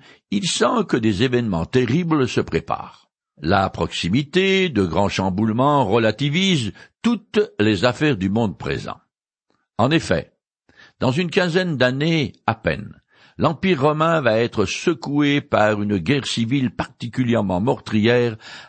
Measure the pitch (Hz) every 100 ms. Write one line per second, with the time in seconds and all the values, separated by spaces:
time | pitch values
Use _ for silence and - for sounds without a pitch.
0 | - - _ 202 175 - 240 247 196 135
1 | 110 95 127 123 117 85 85 127 120 151
2 | 170 156 127 - - 80 - - - -
3 | _ _ _ _ 78 98 95 - - -
4 | 85 120 147 180 196 190 185 107 92 80
5 | 98 - 95 92 110 110 139 143 107 117
6 | 110 107 143 160 190 160 107 - - _
7 | 226 233 - - - - 104 98 123 120
8 | 151 110 95 107 110 76 - 69 - -
9 | _ _ _ _ _ _ _ - 123 160
10 | - 85 - _ _ _ _ _ - _
11 | 120 131 180 196 180 170 180 135 127 131
12 | 156 165 120 - - 110 87 71 - -
13 | _ _ - - 131 160 190 160 147 151
14 | 160 160 123 110 117 110 95 - - 165
15 | - 143 147 143 - 107 107 107 104 104
16 | 82 139 - - 113 139 123 - - _
17 | 120 131 123 113 101 90 117 123 - 107
18 | 107 123 120 107 - -